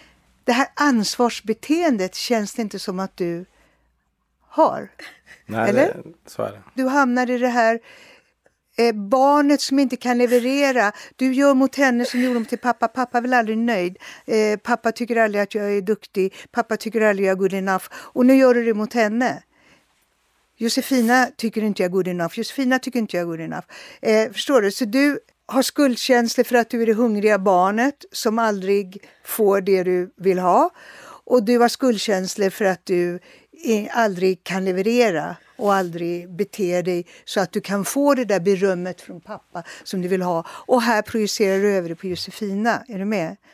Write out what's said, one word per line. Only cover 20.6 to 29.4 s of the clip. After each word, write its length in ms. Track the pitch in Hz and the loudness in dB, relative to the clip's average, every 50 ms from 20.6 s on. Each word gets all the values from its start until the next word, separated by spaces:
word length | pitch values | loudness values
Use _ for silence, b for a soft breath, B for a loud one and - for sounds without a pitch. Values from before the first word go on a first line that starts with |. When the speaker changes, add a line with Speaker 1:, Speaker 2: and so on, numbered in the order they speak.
| 226 233 - 262 247 - 269 247 226 226 247 254 247 233 - | -4 -2 -2 -2 -2 0 2 2 4 4 4 4 2 0 -2
Speaker 1:
tycker 240 | - 233 220 - 220 214 | -6 -6 -4 -4 -2 -2
inte 180 | 214 196 - 185 | -2 0 0 -2
jag 60 | 180 | 0
är 40 | 185 | 0
good 140 | 190 175 | -2 -2
enough. 300 | 185 180 175 170 165 - 233 | -2 -2 -4 -4 -4 -4 -8
Josefina 400 | 214 - - 277 269 247 262 254 | -10 -6 -6 -4 0 0 0 0
tycker 200 | - 254 - 240 | -2 -4 -4 -4
inte 180 | 220 - - | -4 -2 -4
jag 40 | 175 | -4
är 60 | 175 | -4
good 140 | 170 165 160 | -4 -6 -8
enough." 240 | 160 160 160 170 - B B B B B B B | -8 -10 -10 -10 -12 B B B B B B B
Eh, 300 | - 226 220 220 220 - | 0 2 2 2 2 0
förstår 300 | 196 - - - 285 233 | -4 -6 0 2 2 2
du? 100 | 202 202 | 2 2
Så 140 | 196 - 262 | 0 -2 -4
du 340 | 208 220 269 285 294 277 - - _ _ _ _ | 0 2 2 2 2 0 -2 -8 _ _ _ _
har 160 | - 220 269 | -2 0 0
skuldkänslor 840 | 254 - - 294 285 262 233 - - - 254 240 233 226 - 262 233 | 0 0 2 2 2 2 2 0 0 2 2 2 2 2 0 -2 0
för 120 | - 254 | 2 2
att 140 | 240 233 - | 0 2 0
du 120 | - 226 | -2 0
är 40 | 233 | 0
det 80 | 226 214 | 2 2
hungriga 460 | 214 247 233 208 208 202 214 208 196 | 2 0 0 0 2 2 2 2 2
barnet 680 | 190 208 185 180 180 196 208 220 247 285 277 _ - - | 4 4 4 4 4 2 2 0 0 -2 -2 _ -12 -14
som 280 | - - - 220 220 233 | -10 -6 -4 -2 0 0
aldrig 720 | 226 214 208 190 185 196 202 202 196 180 190 202 b b b b - | 0 0 -2 -2 -2 0 0 0 -2 -4 -12 -18 b b b b -14
får 380 | - - - | -8 -2 0